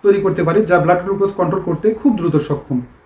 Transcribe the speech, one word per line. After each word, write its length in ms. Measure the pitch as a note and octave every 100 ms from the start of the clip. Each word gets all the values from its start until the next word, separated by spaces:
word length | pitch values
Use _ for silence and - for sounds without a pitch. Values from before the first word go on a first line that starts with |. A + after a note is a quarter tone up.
তৈরি 160 | G3+ G3
করতে 200 | F#3+ D#3
পারি, 160 | D#3+ F#3+ G#3+
যা 120 | F3+
ব্লাড 220 | E3+ F3+
গ্লুকোজ 280 | F#3 G3+ G3 -
কন্ট্রোল 220 | E3 F#3+
করতে 240 | F3 D#3 G#3+
খুব 180 | A3 C#4+ G#3+
দ্রুত 160 | E3 D3+
সক্ষম। 420 | - C#3+ - B2 B2 -